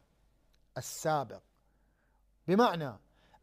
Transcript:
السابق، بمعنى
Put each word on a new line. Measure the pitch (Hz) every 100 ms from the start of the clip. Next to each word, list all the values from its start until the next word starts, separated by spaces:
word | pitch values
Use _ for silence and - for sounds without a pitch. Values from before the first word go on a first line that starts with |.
| _ _ _ _ _ _ _ -
السابق، | - - 160 151 117 95 - _ _ _ _ _ _ _ _ _ -
بمعنى | 196 240 170 143 101 _ _ _ -